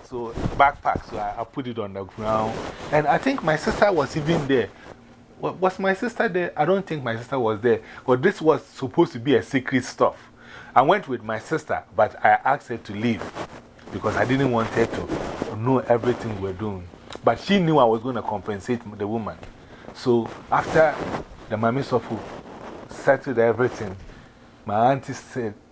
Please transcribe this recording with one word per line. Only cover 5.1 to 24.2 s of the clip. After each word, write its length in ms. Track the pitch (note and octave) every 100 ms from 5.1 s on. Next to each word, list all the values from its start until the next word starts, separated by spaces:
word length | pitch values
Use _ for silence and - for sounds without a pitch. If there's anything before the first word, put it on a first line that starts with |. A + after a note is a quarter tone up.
| - - -
Wa-, 120 | D3+
was 280 | D#3 F#3 F#3+
my 120 | F#3+
sister 360 | F#3+ A#3+ - A#3
there? 240 | F3+ F3 -
I 80 | D#3
don't 200 | G3 F#3+
think 160 | D#3
my 140 | B2+ A2+
sister 220 | A#2+ C3+
was 200 | A2 G#2+
there. 200 | A#2+ G#2+ - - -
But 160 | B2
this 180 | F#3 -
was 240 | D#3 C3+
supposed 480 | - - B2+ E3 E3+
to 40 | A#2+
be 160 | C3+
a 80 | A#2
secret 400 | - C3+ - C3
stuff. 340 | - - A#2 - - - - - -
I 100 | B2
went 260 | C#3+ G3+ C#3+
with 160 | A#2
my 160 | G#2+ A2
sister, 420 | - D#3 - F2 - F#2+
but 280 | G#2+ -
I 140 | A2 G#2+
asked 240 | C3 C#3+ -
her 100 | A2+
to 140 | -
leave 300 | G2+ A#2 A2+ - - - - - - -
because 240 | G2 G#2+ G2
I 80 |
didn't 280 | A2+ C3+ C3+
want 160 | A#2 A2
her 180 | A#2 A2+
to 720 | - - - - - - G#2+
know 220 | A#2+ B2+
everything 600 | - A#2+ A#2+ A#2 A2+ G2
we're 120 | G2
doing. 340 | F#2 G#2+ F#2+ F2 - - -
But 160 | - A2+
she 180 | - G3
knew 200 | D#3+ D3+
I 60 |
was 180 | A#2 A2+
gonna 200 | B2+ A2+
compensate 580 | - G#2 A2 G2+ A2 A#2+ G#2 G#2
the 80 | G2+
woman. 300 | A2+ G2 E2 - - - - -
So 360 | - B2+ A#2 A2+ - -
after 440 | C#3 - E3 D#3 - - - - - -
the 80 | G#2+
Mami 280 | A#2 C3+
Sofu 340 | C3 A#2+ - G#2 - - - - - - -
settled 500 | - - C3+ C#3+ A2+
everything, 580 | A#2 A2 B2 - G#2 F#2+ - -